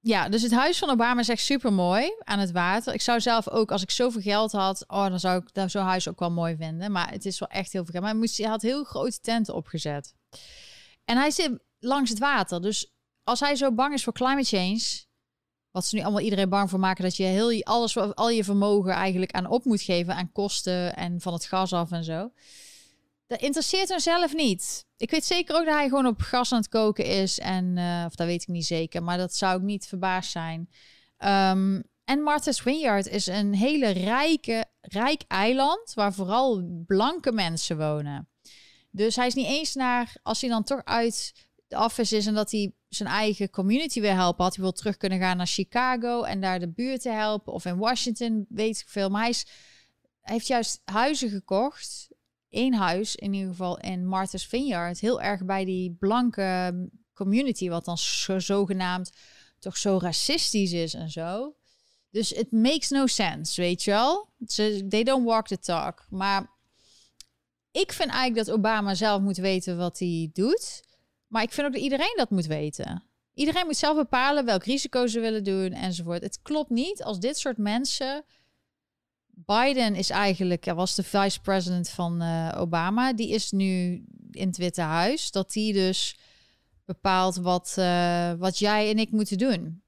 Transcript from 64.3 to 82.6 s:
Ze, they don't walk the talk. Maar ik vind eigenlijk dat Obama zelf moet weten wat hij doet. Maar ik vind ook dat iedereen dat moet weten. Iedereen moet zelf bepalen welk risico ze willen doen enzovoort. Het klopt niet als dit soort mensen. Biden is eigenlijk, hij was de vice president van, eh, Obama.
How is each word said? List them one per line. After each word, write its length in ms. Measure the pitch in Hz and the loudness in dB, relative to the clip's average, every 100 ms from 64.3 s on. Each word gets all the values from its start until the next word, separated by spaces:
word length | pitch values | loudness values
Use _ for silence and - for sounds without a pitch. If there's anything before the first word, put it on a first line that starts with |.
| _ 226 | _ -6
Ze, 400 | - 214 208 196 | 0 0 0 0
they 160 | 214 | 0
don't 220 | 226 269 233 | 2 2 4
walk 200 | 226 220 | 2 0
the 120 | 190 | -6
talk. 480 | - 170 139 - _ | -2 -2 -2 -8 _
Maar 420 | 190 196 196 196 _ _ _ _ _ _ _ - _ _ _ _ | -4 0 0 -2 _ _ _ _ _ _ _ -20 _ _ _ _
ik 220 | - 392 | -2 -2
vind 180 | - 294 | 0 -2
eigenlijk 360 | 254 254 226 214 | 0 0 0 0
dat 100 | 214 | 2
Obama 380 | 208 220 202 | 2 2 0
zelf 280 | 185 214 202 | 0 2 2
moet 140 | 196 185 | 0 0
weten 400 | 190 190 180 175 | 0 0 0 -2
wat 220 | 175 - | -4 -2
hij 320 | 180 165 165 | -2 -2 -4
doet. 560 | 170 214 392 - - _ _ _ _ _ | 0 2 2 -2 -14 _ _ _ _ _
Maar 160 | 220 | -2
ik 100 | 240 | -2
vind 140 | - 285 | 0 -2
ook 60 | |
dat 100 | 254 | 0
iedereen 320 | 277 269 349 466 | -2 0 0 0
dat 140 | 262 | 0
moet 160 | 196 156 | 0 0
weten. 580 | 151 151 - - 175 - _ _ | -4 -4 -6 -8 -10 -12 _ _
Iedereen 320 | - 285 330 349 | -2 0 0 0
moet 100 | 302 | 0
zelf 200 | 294 311 | 2 2
bepalen 480 | 262 254 262 294 | 2 2 4 2
welk 200 | 240 196 | 2 0
risico 420 | 202 269 262 254 247 | 2 -2 0 0 0
ze 140 | 220 | 0
willen 240 | 226 220 | -2 -2
doen 280 | 196 190 190 | 0 0 -2
enzovoort. 500 | - 185 175 170 170 | -2 -4 -4 -4 -6
Het 200 | 190 - | -6 -10
klopt 280 | - 302 302 | -4 -4 0
niet 320 | 233 311 403 | -2 -2 -4
als 180 | - 202 | -6 -4
dit 180 | 220 - | -4 -2
soort 180 | 285 226 | -4 -2
mensen. 680 | 208 226 262 - 262 277 302 _ _ _ _ _ _ _ _ _ _ | -2 0 -2 -4 -4 -6 -10 _ _ _ _ _ _ _ _ _ _
Biden 680 | - 165 208 262 262 226 | -20 0 2 4 2 2
is 160 | 190 190 | 0 0
eigenlijk, 540 | - 202 180 185 175 | 2 2 2 0 0
hij 100 | - | -2
was 200 | 165 185 | -2 -2
de 80 | - | -2
vice 380 | 190 202 196 - | 0 2 2 0
president 480 | - 190 175 180 170 | 0 0 0 -2 -4
van, 320 | - 170 170 | -4 -4 -2
eh, 340 | 165 165 165 | -2 -2 -4
Obama. 560 | - | -4